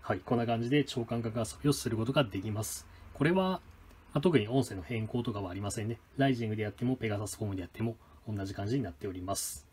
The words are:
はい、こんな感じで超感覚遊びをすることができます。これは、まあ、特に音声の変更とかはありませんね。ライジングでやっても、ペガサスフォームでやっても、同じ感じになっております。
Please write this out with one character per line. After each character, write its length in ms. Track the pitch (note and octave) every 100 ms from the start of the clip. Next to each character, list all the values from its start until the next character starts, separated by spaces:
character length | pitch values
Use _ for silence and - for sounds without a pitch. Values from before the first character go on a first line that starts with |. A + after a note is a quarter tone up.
| -
は 60 |
い、 60 | G#2
こ 160 | - A#2+
ん 20 |
な 80 | A#2
感 160 | A#2
じ 80 | A#2
で 140 | D3
超 200 | C#3 B2
感 160 | A#2 A#2
覚 180 | A2+ A2+
遊 60 | A2 -
び 60 | D3
を 40 |
す 120 | C#3 B2
る 80 | A2
こ 80 | A2
と 80 |
が 100 | C#3+
で 160 | B2+ G2
き 100 | G2+
ま 140 | G#2
す。 220 | G#2+ - - - -
こ 120 | -
れ 60 | D3
は、 140 | F#3
ま 160 | F3+ F#3 - - - - -
あ、 60 | D3+
特 160 | F3+ C#3+
に 100 | G#2+
音 160 | C3+
声 100 | B2
の 60 | F#2+
変 260 | E2 A2+ A2
更 160 | B2
と 120 | A#2
か 80 | G#2
は 80 | F#2
あ 40 |
り 60 | F#2+
ま 100 | G2+
せ 140 | A2+
ん 40 | G#2+
ね。 100 | A#2 - -
ラ 140 | C#3
イ 40 |
ジ 120 | A#2+ A2
ン 20 |
グ 80 | G#2+
で 60 |
や 80 | G#2+
っ 20 |
て 140 | - B2+
も、 100 | C3
ペ 140 | A2+
ガ 80 | G#2
サ 80 | G#2+
ス 100 | -
フ 60 |
ォ 60 | G#2+
ー 0 |
ム 60 | F#2+
で 40 |
や 60 | F2
っ 40 |
て 120 | -
も、 120 | A2+ A2+ - - -
同 160 | G#2 G2
じ 80 |
感 140 | G2+ G2+
じ 100 | C3+
に 40 |
な 60 | G2
っ 60 |
て 120 | E2 G2+
お 60 |
り 80 | F2+
ま 160 | F#2 G2
す。 300 | - - -